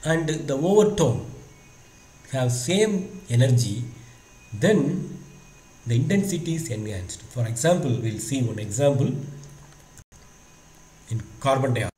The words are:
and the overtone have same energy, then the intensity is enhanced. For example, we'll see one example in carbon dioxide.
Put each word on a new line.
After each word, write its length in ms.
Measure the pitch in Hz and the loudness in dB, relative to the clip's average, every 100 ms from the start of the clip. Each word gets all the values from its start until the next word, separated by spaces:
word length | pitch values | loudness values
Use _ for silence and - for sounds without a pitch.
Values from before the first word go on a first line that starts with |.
| 151 | 0
and 240 | 165 156 | 0 0
the 240 | 143 139 | -4 -2
overtone 720 | 135 170 208 208 - 135 107 - - - - - - - - - - - | 0 4 6 4 4 2 2 -6 -16 -20 -20 -20 -20 -20 -20 -20 -20 -6
have 220 | 131 127 | -2 0
same 680 | 120 - 185 214 196 - - - | 0 0 2 2 0 -4 -12 -2
energy, 540 | 120 123 - 101 107 - - - - - - - | 4 6 4 2 -4 -8 -12 -20 -20 -20 -20 -16
then 640 | 101 170 202 - - - - - - - - - - 117 | 0 4 4 2 -2 -6 -12 -16 -20 -20 -20 -20 -14 0
the 100 | 117 | 0
intensity 600 | - 202 196 170 170 160 | 2 2 0 -4 -4 -4
is 140 | 113 | -4
enhanced. 520 | 107 107 98 92 - | -6 -6 -8 -8 -12
For 240 | - 127 113 | -12 -6 -4
example, 460 | 113 160 180 147 107 | 0 2 2 0 -2
we'll 180 | 110 104 | -2 -6
see 220 | - 135 | -6 -2
one 160 | 117 107 | -2 -4
example 540 | 101 104 143 127 123 - - - - - - - - - _ - - - - - - - - - - | -6 0 2 2 0 -2 -8 -14 -20 -20 -20 -20 -20 -20 _ -20 -20 -20 -20 -20 -20 -20 -20 -20 -10
in 120 | 113 - - | -8 -8 -6
carbon 320 | 139 131 131 | -2 0 0
dioxide. 180 | 113 101 | 0 -4